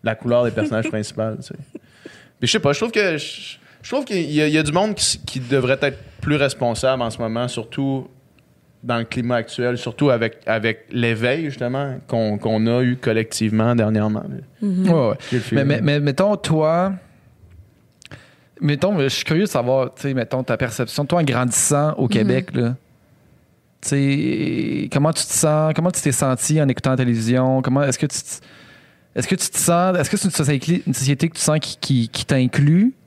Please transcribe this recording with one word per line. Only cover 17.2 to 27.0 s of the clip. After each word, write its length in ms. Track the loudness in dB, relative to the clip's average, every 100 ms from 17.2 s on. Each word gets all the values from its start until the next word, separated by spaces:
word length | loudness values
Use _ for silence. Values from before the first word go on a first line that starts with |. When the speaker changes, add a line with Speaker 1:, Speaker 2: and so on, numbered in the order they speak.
| _ _ -20 -20 -20 _ _ _ -20 -20 -20 _ _ -4
Speaker 3:
mettons, 380 | -2 2 2 2
je 80 | 0
suis 160 | -2
curieux 180 | 0 0
de 40 | 2
savoir, 440 | 0 2 0 0
tu 80 | -4
sais, 100 | -4
mettons, 300 | -2 -2 -4
ta 140 | -2 -2
perception, 480 | -2 -2 -4 -4
toi, 160 | 0 2
en 20 |
grandissant 680 | 2 2 0 0 2 2 2
au 100 | 0
Speaker 2:
Mhm. 60 | 0
Speaker 3:
Québec, 400 | 2 2 2 0
là, 220 | -2 -2 -2 _ _ _ _ _ _ _ _ _ _
tu 80 | -2
sais, 1000 | 0 2 2 0 -2 -2 -2 -2 -4 -2
comment 200 | 0 2
tu 100 | 0
te 80 | -4
sens, 400 | 0 2 2 2
comment 160 | 2 0
tu 100 | 0
t'es 100 | 0
senti 500 | 2 0 0 2 2
en 60 | 2
écoutant 240 | 2 0
la 60 |
télévision, 640 | 2